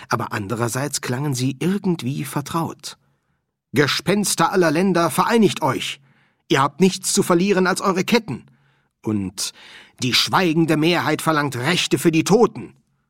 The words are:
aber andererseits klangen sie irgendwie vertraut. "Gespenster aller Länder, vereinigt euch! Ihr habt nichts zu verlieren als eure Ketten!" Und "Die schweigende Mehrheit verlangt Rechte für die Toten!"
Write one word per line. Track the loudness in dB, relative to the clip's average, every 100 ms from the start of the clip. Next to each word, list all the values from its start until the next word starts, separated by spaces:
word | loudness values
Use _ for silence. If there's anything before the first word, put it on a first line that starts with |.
| -6
aber | -6 -4
andererseits | -6 -6 -4 -4 -4 -6 -6
klangen | -4 -4 -4
sie | -2 -4 -2
irgendwie | -2 -2 -2 -4 -4 -6
vertraut. | -6 -6 -6 -6 -6 -8 -16 -18 _ _ _ _ _ _ _
"Gespenster | 0 0 0 0 0 0 0 0
aller | 2 2
Länder, | 2 2 2 0
vereinigt | 2 2 4 4 2
euch! | -2 -2 -6 -12 _ _ _ _ 0
Ihr | 2
habt | 2 4
nichts | 2 2 -4
zu | 0
verlieren | 2 2 2 2 2
als | 0
eure | -2 -2
Ketten!" | 0 0 0 -10 -12 _ _ _ _ _
Und | -4 -4 -4 -8 -10 -10 -20 -20 -20 -8
"Die | -2
schweigende | -2 0 2 2 2 2 2
Mehrheit | 2 2 0 -2
verlangt | 0 0 0
Rechte | -2 -2 0 0 0
für | 2
die | 2
Toten!" | 4 4 4 0 -16 -18 _ _ _